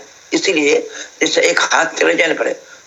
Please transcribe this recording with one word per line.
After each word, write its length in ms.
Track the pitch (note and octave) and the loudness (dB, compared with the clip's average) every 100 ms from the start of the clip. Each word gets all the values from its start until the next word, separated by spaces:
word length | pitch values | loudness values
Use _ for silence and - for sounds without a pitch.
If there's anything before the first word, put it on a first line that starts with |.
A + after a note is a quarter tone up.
| - - - | -8 -20 -4
इसलिए 560 | D#3+ - D#3 D3 D#3+ - - - - | -2 0 2 2 2 0 -10 -14 -4
जैसे 200 | D#3 - | -2 2
एक 200 | E3 E3+ | 2 2
हाथ 260 | - C#3 D#3+ | 0 0 0
चले 280 | - E3 | 0 0
जाने 200 | E3+ E3 | 2 0
पर 280 | D3+ - - - - | 0 -2 -4 -10 -20